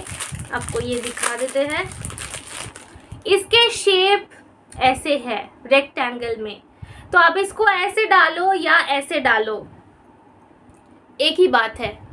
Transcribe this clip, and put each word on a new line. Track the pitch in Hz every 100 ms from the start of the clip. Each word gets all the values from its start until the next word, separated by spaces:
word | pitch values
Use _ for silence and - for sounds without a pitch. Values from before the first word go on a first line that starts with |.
| - - - - - -
आपको | - 233
ये | 247 240
दिखा | 233 - - 240
देते | 262 269
हैं। | 285 311 370 - - - - - - - - - - - - - -
इसके | 494 392 453 466
shape | - 403 370 381 403 - - - _ _
ऐसे | - 254 269 311 285
है | 247 208 - - 233
rectangle | 269 277 - 247 240 233 220
में, | 214 202 _ _ - - -
तो | 359
आप | 339 349
इसको | 392 - 427
ऐसे | 370 370 403 427
डालो | 381 320 330 370
या | 381 311 330
ऐसे | - 277 277 320
डालो, | 254 220 220 214 - - - _ _ _ _ _ _ _ _ _ _ _ _ -
एक | 302 320
ही | 359
बात | 247 220 -
है। | 214 - -